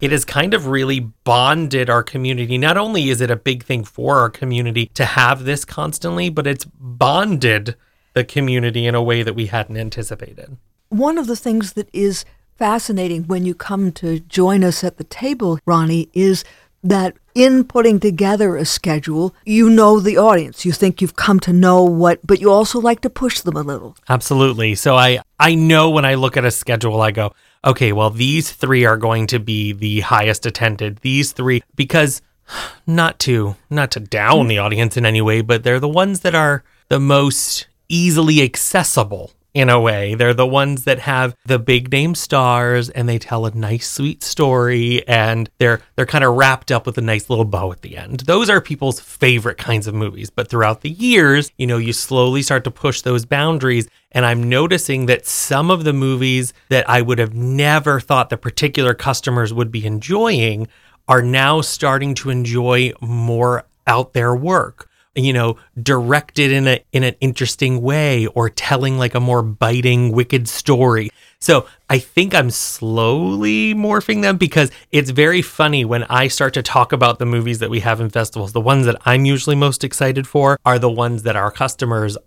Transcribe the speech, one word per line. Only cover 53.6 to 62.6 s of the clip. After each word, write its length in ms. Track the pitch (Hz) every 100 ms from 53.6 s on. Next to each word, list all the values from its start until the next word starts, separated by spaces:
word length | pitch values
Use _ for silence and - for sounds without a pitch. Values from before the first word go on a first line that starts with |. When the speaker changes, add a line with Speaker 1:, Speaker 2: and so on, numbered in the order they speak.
| 131 120 113 _ _
Speaker 1:
And 140 | 127 120
I'm 240 | 120 120
noticing 560 | 127 170 180 - 131 123
that 200 | 123 -
some 460 | - - 139 170
of 140 | 185 151
the 80 |
movies 600 | 139 135 131 131 127 123 - -
that 200 | 131 -
I 120 | 123
would 180 | 120 117
have 140 | 110
never 680 | 117 123 135 147 151 147 135
thought 280 | - 135 120
the 80 | 117
particular 560 | 117 - 147 143 127
customers 600 | 117 139 127 - 120 110
would 180 | 113 113
be 140 | 113 107
enjoying 840 | 107 123 196 226 160 113 104 110 _ _ _ -
are 140 | 127
now 400 | 120 131 139 156
starting 520 | 143 - 151 135 139 127
to 140 | 135
enjoy 600 | 127 120 120